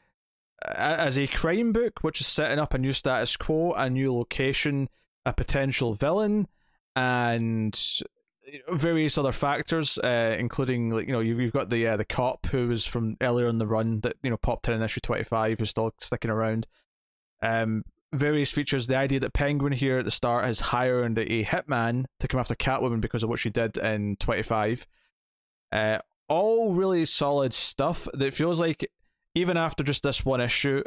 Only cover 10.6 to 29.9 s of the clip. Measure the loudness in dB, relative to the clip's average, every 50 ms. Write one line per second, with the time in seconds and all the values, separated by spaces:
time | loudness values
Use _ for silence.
10.6 | 0 0 0 0 0 0 0 -2 -2 -2 0 0 0 0 0 0 0 0 0 -2
11.6 | -2 0 0 0 2 2 0 0 -2 -2 -2 0 0 0 -2 -2 -2 -2 0 0
12.6 | 0 0 0 -2 -2 -4 -2 -2 -2 -2 -2 0 0 2 2 2 2 2 2 0
13.6 | 0 2 2 2 2 0 0 0 -2 -4 -4 -4 -2 -2 -2 0 0 -2 -2 -2
14.6 | -2 -2 0 0 -2 -2 -4 -4 -2 -2 -2 -2 -2 -2 0 0 0 0 0 0
15.6 | -2 -2 -2 -2 -2 -2 -4 _ -8 -6 -6 -4 -2 -2 0 0 0 0 0 -2
16.6 | -4 -6 _ _ _ _ _ _ _ _ _ _ _ _ _ _ -2 0 0 0
17.6 | 0 0 0 -2 -4 -6 -14 _ _ _ -2 0 2 2 2 2 2 2 0 0
18.6 | 0 0 0 0 0 0 2 2 2 2 0 0 0 0 0 0 2 2 2 0
19.6 | 0 0 0 0 0 2 2 2 0 0 -2 0 0 0 2 2 0 0 0 -2
20.6 | -2 0 0 2 2 2 2 2 2 0 0 0 0 0 0 0 0 0 -2 -2
21.6 | -2 -2 -2 0 0 0 0 -2 -2 -6 _ -6 -4 -2 0 -2 0 -2 -2 -2
22.6 | 0 0 0 0 0 0 0 0 -2 -2 -2 -2 -2 -2 -2 -2 -4 -4 -2 -2
23.6 | -2 -2 -2 -2 -2 -2 -2 -2 -2 -2 -2 -2 -2 0 0 0 0 0 0 0
24.6 | 0 0 -2 -4 -6 -12 _ _ _ _ _ _ _ _ _ _ _ _ _ _
25.6 | _ _ -2 -2 0 0 0 -2 -4 _ _ _ _ -2 0 2 2 2 2 2
26.6 | 2 2 2 2 2 2 2 2 2 0 0 0 0 2 2 2 2 0 0 -2
27.6 | -2 -2 -2 0 0 0 -2 -4 -6 -8 -4 -2 -2 -2 0 0 0 2 2 2
28.6 | 2 0 0 -2 -6 -8 _ _ _ _ _ _ _ _ 0 0 2 2 2 2
29.6 | 0 0 -2 -2 0 0